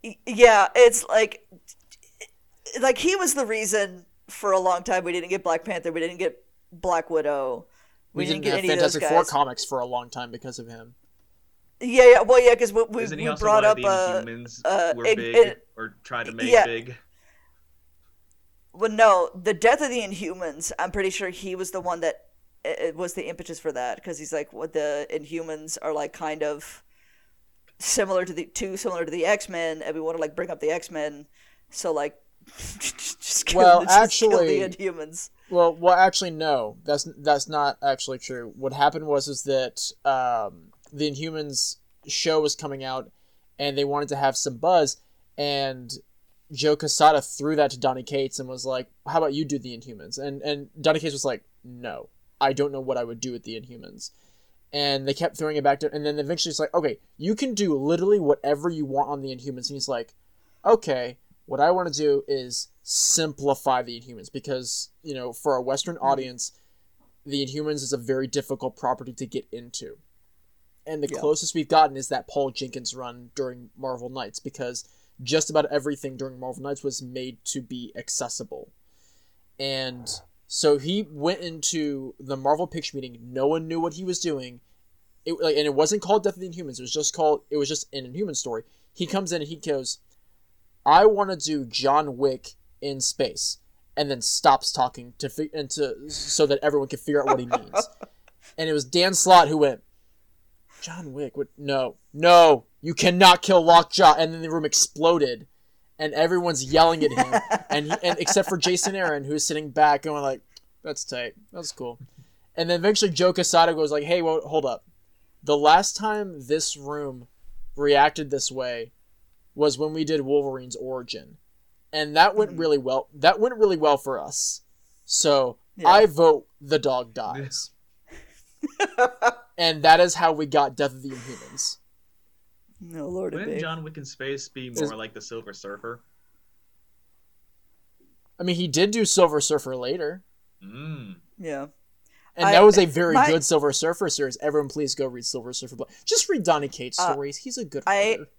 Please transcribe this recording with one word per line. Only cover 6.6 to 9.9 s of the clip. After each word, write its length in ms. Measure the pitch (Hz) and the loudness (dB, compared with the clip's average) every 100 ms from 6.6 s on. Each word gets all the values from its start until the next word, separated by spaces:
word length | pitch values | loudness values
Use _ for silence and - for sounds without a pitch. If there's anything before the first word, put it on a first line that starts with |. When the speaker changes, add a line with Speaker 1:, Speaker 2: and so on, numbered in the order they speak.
| _ | _
Speaker 1:
Black 380 | 170 185 165 160 | -8 -2 -2 0
Widow. 560 | 160 147 143 131 120 - _ _ _ _ | -2 -2 -4 -4 -8 -12 _ _ _ _
Speaker 2:
We 100 | - | -8
Speaker 1:
We 20 | 147 | -4
didn't 160 | 156 | -2
Speaker 2:
didn't 20 | 147 | -2
Speaker 1:
get 40 | 135 | -2
Speaker 2:
have 40 | |
Speaker 1:
any 100 | 185 | 0
of 60 | 156 | 0
those 140 | 151 | 0
Speaker 2:
Fantastic 100 | 151 151 | 0 2
Four 140 | 160 | 2
Speaker 1:
guys. 60 | 160 | 2
Speaker 2:
comics 360 | 143 139 123 - | 0 -2 -4 -6
for 140 | 135 | -6
a 60 | |
long 240 | 123 | -4